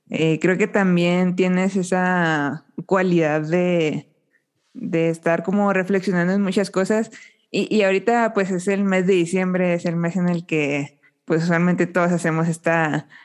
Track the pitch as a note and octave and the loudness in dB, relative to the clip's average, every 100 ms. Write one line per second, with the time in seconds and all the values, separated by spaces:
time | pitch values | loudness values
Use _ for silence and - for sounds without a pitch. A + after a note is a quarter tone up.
0 | - - D#3+ D#3+ F3 F3+ G3+ G#3 F#3+ F3 | -8 -2 0 0 0 0 0 0 2 2
1 | F3 F3+ F#3 F3+ F#3 F3+ F#3+ G3 F3 F#3 | 2 2 0 0 0 0 0 -2 -2 -2
2 | F3+ F3+ E3 D#3 C#3+ D3+ - - F3 F#3+ | 0 0 0 0 -2 -6 -12 -12 -2 0
3 | F#3 F3 D#3 D3+ D3+ F3 F3+ F3 D#3 C#3+ | 2 2 2 0 -2 0 0 0 -2 -4
4 | - _ _ _ _ _ _ - - E3 | -10 _ _ _ _ _ _ -14 -6 -2
5 | E3 E3 F3 E3+ E3+ G3+ G3+ F#3 F3+ G3 | -2 -2 -2 -2 0 0 2 0 0 -2
6 | F#3 F3 F3 G3 G3 F#3+ F#3+ - F#3+ G#3+ | 0 0 0 0 0 -2 -2 -2 0 0
7 | A3 - - _ _ - G3 G#3+ F#3+ F#3+ | -2 -10 -20 _ _ -4 0 2 2 2
8 | F#3+ A#3 A3+ A3 F#3+ F3+ F#3 G3 G3+ F#3 | 2 2 2 0 -2 -2 -2 0 2 2
9 | F3+ F#3+ E3+ F#3 F#3 F#3 F3+ E3+ F3 E3+ | 2 2 2 0 0 0 0 0 -2 -2
10 | E3+ F#3 F3+ E3+ E3+ D#3 C#3+ C#3+ C#3+ _ | -2 0 0 -2 -2 -2 -2 -2 -6 _
11 | _ _ - D#3+ E3+ E3+ F3 F3+ F3 F#3 | _ _ -4 -2 0 2 2 2 0 0
12 | F3 F3 E3 D#3+ E3 D#3+ E3+ E3 D#3 D3 | 0 0 0 0 -2 -2 0 0 0 -2
13 | - - | -6 -16